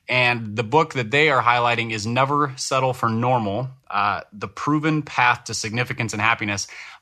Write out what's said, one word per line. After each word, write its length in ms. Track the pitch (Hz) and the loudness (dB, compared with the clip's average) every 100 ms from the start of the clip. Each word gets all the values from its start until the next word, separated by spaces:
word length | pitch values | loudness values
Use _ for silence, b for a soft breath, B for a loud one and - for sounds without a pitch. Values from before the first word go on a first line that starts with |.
| - | -4
And 460 | 127 123 117 113 104 | 0 2 0 -2 -4
the 60 | |
book 300 | 107 147 160 135 | 2 2 2 0
that 160 | 107 | 0
they 180 | 143 156 | 2 4
are 120 | 131 | 4
highlighting 500 | 113 123 120 117 113 | 4 4 4 2 0
is 140 | 113 104 | -4 -2
Never 460 | 123 135 147 143 131 | 0 2 2 -2 -4
Settle 340 | - 135 131 | -2 0 0
for 140 | 123 117 | 0 0
Normal, 640 | 113 123 127 101 104 131 - - | 2 2 2 0 -2 -4 -8 -6
uh, 320 | 101 101 92 - | -2 0 0 -6
The 140 | 104 107 | -12 -12
Proven 560 | - - 151 156 156 | -6 -2 0 0 -2
Path 420 | 151 - 123 120 - | -2 2 2 2 -2
to 80 | |
Significance 580 | - 110 117 120 120 113 | -6 -4 -4 -4 -4 -4
and 100 | 107 | 0
Happiness 460 | 110 113 107 101 - B B B | 0 0 -2 -4 -6 B B B